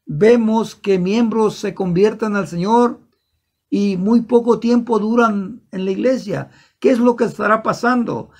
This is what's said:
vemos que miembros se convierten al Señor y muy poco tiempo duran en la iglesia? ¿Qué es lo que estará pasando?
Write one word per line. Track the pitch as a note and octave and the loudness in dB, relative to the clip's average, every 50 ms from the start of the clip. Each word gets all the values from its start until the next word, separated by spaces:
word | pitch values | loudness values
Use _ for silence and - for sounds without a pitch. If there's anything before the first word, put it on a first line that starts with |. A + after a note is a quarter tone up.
| _ | _
vemos | - D3+ D3 G3 A3 A#3+ A#3+ A3+ G#3+ A3 A3+ G#3+ - - | -10 -2 2 4 4 4 4 4 2 0 0 -2 -4 -8
que | - - G3+ G3 F#3 | -8 -2 0 0 0
miembros | F3 F#3 G#3 A#3 A#3+ A3+ A3 A3+ A3 G#3 G#3 | 0 0 0 0 0 0 0 0 0 0 -2
se | - - G3+ E3+ | -4 -8 -8 -6
convierten | - F#3+ F3+ F3 F3 G3+ A3 A#3 A3 A3+ G#3+ G#3 | -4 -4 -2 0 2 2 2 0 -2 -4 -4 -2
al | G3+ F#3+ C#3+ | -4 -4 -4
Señor | E3 E3+ F3 G3+ A3+ A#3+ A#3+ A#3+ A#3+ - _ _ _ _ _ _ _ _ _ _ _ _ _ - | -4 -4 -2 2 2 4 2 2 0 -6 _ _ _ _ _ _ _ _ _ _ _ _ _ -4
y | - G3 G3+ G3+ G3 F3+ | -2 0 0 0 0 -2
muy | F3+ G#3 A3+ A#3 | 0 2 2 2
poco | A#3 - A#3+ A#3+ A#3+ A#3+ A3+ - | 2 2 2 2 4 2 0 0
tiempo | - A#3 A#3+ A#3+ A#3+ A#3+ A#3 G#3 | 0 0 0 0 0 0 -2 -2
duran | G3+ G#3+ A3+ A#3+ A#3 A3 G#3 G3+ F#3+ F#3 B3 - _ _ | 0 0 0 2 2 2 0 -2 -6 -8 -10 -16 _ _
en | - F#3 F#3+ | -10 -6 -4
la | G3 | -4
iglesia? | F#3+ G3 G#3+ B3 C4 A#3 F3+ G3+ E3+ C3+ C3+ - _ _ _ _ _ _ | -4 -2 0 -2 -2 -2 -4 -6 -8 -8 -8 -10 _ _ _ _ _ _
¿Qué | - - | 0 2
es | C4 A3 | 2 2
lo | A#3+ B3 A#3+ | 2 2 2
que | A#3+ A#3+ | 2 0
estará | G3+ D3 - G#3 G#3 G#3+ A3 G#3+ | -2 -2 -2 -2 0 0 0 0
pasando? | A3+ G3 - - A#3+ B3+ B3 A#3 F3+ D3+ A#2 A2 - _ | -2 -4 -2 0 0 0 0 -2 -4 -6 -8 -8 -12 _